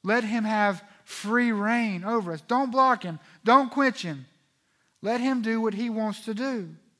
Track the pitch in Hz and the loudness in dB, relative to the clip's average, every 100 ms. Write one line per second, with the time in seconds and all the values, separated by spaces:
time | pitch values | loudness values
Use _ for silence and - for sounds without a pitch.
0 | 185 233 220 233 214 214 208 175 - - | 2 0 0 -2 0 2 2 0 -10 -20
1 | - - 202 240 240 208 208 240 226 180 | -18 -10 0 2 2 0 0 0 0 -4
2 | 190 233 175 160 - 247 269 254 262 233 | -2 -2 -2 -8 -2 0 2 2 4 2
3 | 175 160 - - 214 262 262 277 269 247 | -2 -10 -14 -4 6 6 6 2 0 0
4 | 175 139 131 _ _ _ _ _ _ _ | -8 -8 -14 _ _ _ _ _ _ _
5 | 202 240 262 254 226 226 220 202 240 220 | -4 -2 0 0 0 0 0 -2 -4 -2
6 | 214 202 - 214 262 247 170 160 _ | -4 -4 -8 -4 -4 -4 -8 -14 _